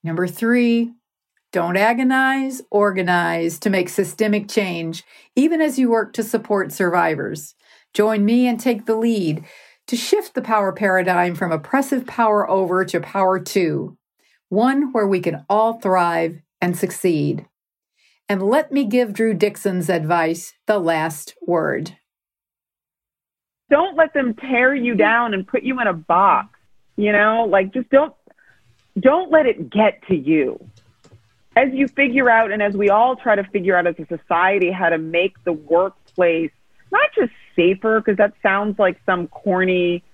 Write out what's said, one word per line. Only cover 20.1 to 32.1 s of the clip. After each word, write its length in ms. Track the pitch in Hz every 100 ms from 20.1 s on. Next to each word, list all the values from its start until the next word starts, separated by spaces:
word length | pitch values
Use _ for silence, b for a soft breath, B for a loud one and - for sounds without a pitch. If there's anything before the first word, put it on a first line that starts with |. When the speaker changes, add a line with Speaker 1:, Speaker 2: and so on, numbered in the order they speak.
| 170 160 165 - _ -
Speaker 1:
the 120 | 208
last 560 | 170 165 160 151 - -
word. 560 | 339 170 156 147 147 - _ _ _ _ _ _ _ _ _ _ _ _ _ _ _ _ _
Speaker 2:
Don't 260 | 294 381
let 200 | 302 311
them 180 | 285 254
tear 420 | 220 269 247 254
you 200 | 277 240
down 400 | 214 214 233 240
and 120 | 196 190
put 180 | 254
you 140 | 254 254
in 60 | 220
a 60 |
box, 680 | 170 151 233 233 143 107 _ _ _ _ -
you 160 | 208
know, 320 | 208 214 226
like, 300 | 226 196 190
just 160 | 254 240
don't, 240 | 269 311 _ _ b b b b _ _ -
don't 320 | 247 311 359
let 140 | 311
it 240 | 262 - 135
get 320 | 202 220 - -
to 80 | 175
you. 420 | 135 160 127 - - _ _ _ _ - _ _ _
As 160 | - 269
you 120 | 262 277
figure 440 | - 277